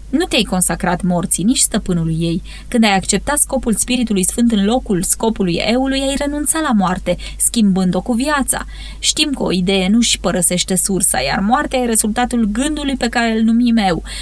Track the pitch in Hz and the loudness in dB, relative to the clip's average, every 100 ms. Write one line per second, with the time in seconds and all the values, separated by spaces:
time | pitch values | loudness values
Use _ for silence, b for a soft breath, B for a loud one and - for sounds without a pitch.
0 | - 277 349 285 196 185 180 170 180 175 | -4 -2 0 0 0 0 0 0 -2 0
1 | 180 175 170 - 196 294 - 220 202 175 | 0 0 0 0 0 2 0 0 -2 0
2 | 165 160 170 165 B B B 240 220 196 | 0 0 0 -2 B B B 2 4 4
3 | 185 196 - 294 - 262 233 208 - 254 | 2 0 0 -2 0 -2 -2 -2 0 0
4 | 226 202 185 - 240 208 196 247 - 180 | 0 0 0 2 2 2 2 0 0 -2
5 | 190 - 226 220 185 170 - 247 269 269 | 0 0 0 0 0 0 0 0 0 0
6 | 269 277 285 294 294 320 311 214 180 185 | 0 -2 -2 -2 -2 0 2 2 2 0
7 | - 175 B B - 240 208 185 185 180 | -2 -4 B B -2 2 2 4 2 0
8 | 185 233 285 294 - - - B B B | -2 -2 0 -2 -2 -4 -4 B B B
9 | - - 302 269 - 180 180 196 185 226 | -4 0 0 0 -2 0 2 2 4 2
10 | 226 - 185 175 170 175 - 185 - 185 | 2 0 -2 0 0 0 0 0 0 0
11 | - - 139 - 196 277 302 262 240 226 | 0 0 0 0 2 0 0 0 0 0
12 | 214 226 240 240 214 214 294 302 285 269 | 0 -2 0 0 0 0 -2 -2 -4 -2
13 | 240 240 233 220 226 233 240 226 190 160 | -2 0 0 2 2 4 4 4 2 0
14 | - B | -4 B